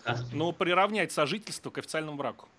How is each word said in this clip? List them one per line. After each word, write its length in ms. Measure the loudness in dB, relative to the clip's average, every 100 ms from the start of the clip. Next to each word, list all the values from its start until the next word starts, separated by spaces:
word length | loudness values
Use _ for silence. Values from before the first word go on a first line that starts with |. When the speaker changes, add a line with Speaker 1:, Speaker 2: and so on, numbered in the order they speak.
Speaker 1:
да. 140 | 2 -2 -2
Speaker 2:
Ну, 200 | 0 0
приравнять 600 | 0 2 4 4 4 2
сожительство 580 | 2 2 0 -4 -8 -8
к 80 | -8
официальному 400 | -6 -4 -4 -4
браку. 300 | -4 -6 -12